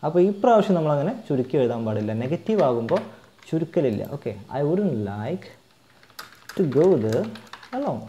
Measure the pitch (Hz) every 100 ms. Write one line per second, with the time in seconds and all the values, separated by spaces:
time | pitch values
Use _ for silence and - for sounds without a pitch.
0 | 147 170 185 202 247 226 196 180 156 147
1 | 147 247 - 135 120 151 123 117 113 107
2 | 107 110 127 165 - 214 147 120 113 175
3 | 220 - - _ - 160 165 - 139 104
4 | 104 143 - 101 107 127 147 180 208 123
5 | 101 101 110 185 - - _ _ _ _
6 | _ - - - - - 175 123 175 165
7 | 110 113 220 - - - - 254 277 123